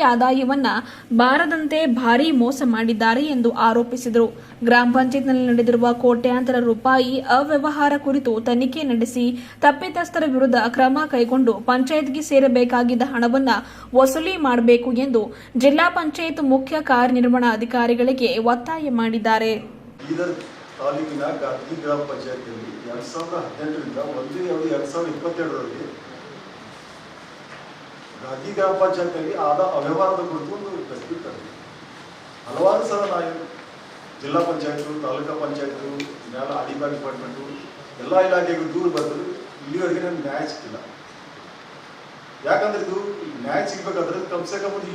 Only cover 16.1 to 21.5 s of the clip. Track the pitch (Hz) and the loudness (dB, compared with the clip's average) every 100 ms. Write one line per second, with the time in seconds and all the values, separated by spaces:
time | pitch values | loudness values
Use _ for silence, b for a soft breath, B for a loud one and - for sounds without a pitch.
16.1 | 311 330 320 277 269 262 311 302 247 247 | -4 -4 -2 2 2 2 -2 2 4 4
17.1 | 247 247 247 240 214 233 247 233 240 247 | 4 4 4 2 0 0 0 2 2 2
18.1 | 262 226 202 226 240 247 320 302 233 226 | 2 0 2 2 0 -2 -4 -2 0 0
19.1 | 226 220 220 220 220 - - - - 143 | 0 2 2 2 -2 -6 -18 -20 -14 -8
20.1 | 160 175 - - - - - 139 143 156 | -4 -4 -6 -12 -18 -18 -6 -4 -4 -4
21.1 | 139 143 - 135 | -4 -4 -4 -6